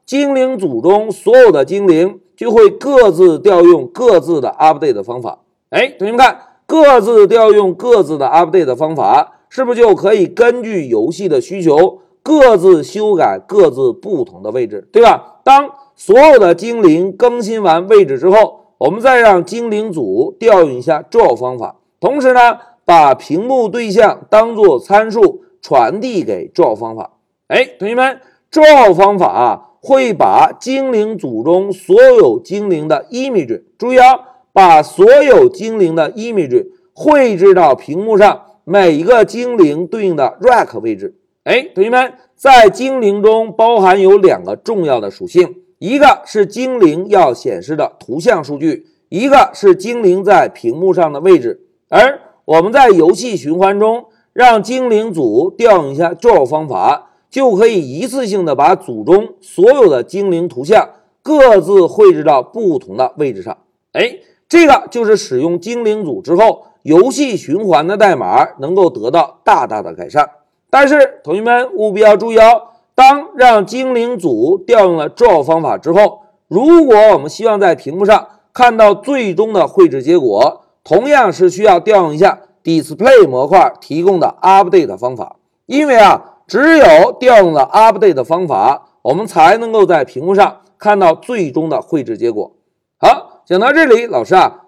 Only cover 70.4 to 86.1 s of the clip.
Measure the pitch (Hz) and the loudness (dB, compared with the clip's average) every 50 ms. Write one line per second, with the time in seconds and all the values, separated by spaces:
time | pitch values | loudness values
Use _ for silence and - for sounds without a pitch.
70.4 | _ _ _ _ _ _ - 269 285 269 302 294 269 269 - - _ 147 175 202 | _ _ _ _ _ _ 0 2 2 2 2 2 2 0 -2 -12 _ -8 -8 -6
71.4 | 220 233 240 240 254 254 202 - 214 214 185 208 214 214 214 190 226 226 226 220 | -2 -2 -2 -2 -2 -6 -6 -6 -6 -4 -2 2 2 2 2 2 -2 -2 2 4
72.4 | 220 226 240 214 - - _ _ _ _ _ - 262 269 285 285 302 427 403 269 | 4 4 4 2 -2 -12 _ _ _ _ _ 4 4 4 4 2 -6 -12 -2 2
73.4 | 254 247 226 208 190 - 226 254 262 262 254 233 233 240 247 190 175 156 120 107 | 2 4 4 2 0 -4 -8 -8 -6 -4 -4 -4 -4 -6 -8 -6 -6 -4 -2 -2
74.4 | 117 151 196 190 - - 240 220 196 180 170 160 147 147 - - 240 226 185 156 | -2 -2 -2 -4 -2 0 2 2 2 2 0 -4 -6 -8 -4 0 0 2 2 0
75.4 | 131 151 160 165 156 131 104 92 - 151 170 196 214 170 - - _ _ _ _ | 0 -2 -2 -2 -2 -4 -6 -6 -4 -2 2 2 2 2 0 -8 _ _ _ _
76.4 | _ _ 156 196 262 320 339 330 311 262 220 208 214 220 190 139 139 151 - - | _ _ -4 -2 2 4 4 4 6 4 4 6 6 6 4 2 -2 -8 -12 -4
77.4 | 220 226 214 202 202 180 160 131 - - 156 185 202 202 214 - - - _ _ | -4 -2 -2 0 0 0 -2 -2 -8 -12 -8 -4 0 0 0 0 0 -8 _ _
78.4 | _ _ _ - 247 240 233 220 214 202 196 202 - 269 285 262 226 196 165 175 | _ _ _ 0 0 0 2 4 2 2 2 0 -6 -6 -6 -4 -4 -4 -4 -4
79.4 | 220 220 214 185 156 - - 196 180 156 135 135 123 147 175 175 135 117 98 104 | -4 -2 -2 -2 -4 -2 2 2 2 2 0 -6 -4 -2 -2 0 0 -2 0 0
80.4 | 127 151 - - _ _ _ _ _ - 151 196 247 285 294 277 233 190 151 - | 0 -2 -2 -8 _ _ _ _ _ -2 -2 -2 0 0 0 2 2 0 0 0
81.4 | 185 180 175 185 214 214 180 170 165 208 214 190 175 156 147 151 196 185 143 - | -2 -2 0 0 0 2 2 2 0 0 0 0 0 -2 -2 0 0 0 0 -4
82.4 | - _ _ _ _ 165 165 156 143 - 156 143 202 262 269 233 185 143 123 127 | -14 _ _ _ _ -4 -4 -4 -4 -8 -8 -2 2 4 6 6 4 4 0 -4
83.4 | 135 147 190 185 151 120 - _ - _ - 160 170 196 190 170 143 110 - _ | -2 2 2 2 2 2 -2 _ -16 _ -8 -4 -2 -2 -2 -2 -4 -4 -6 _
84.4 | - 185 190 196 196 175 196 180 147 - 92 95 120 127 131 107 87 - - _ | 0 2 2 2 2 2 0 0 0 -2 -8 -10 -10 -10 -10 -10 -16 -18 -18 _
85.4 | _ _ _ _ _ - 247 285 302 294 254 226 208 185 | _ _ _ _ _ -6 -4 -4 -2 0 2 4 4 4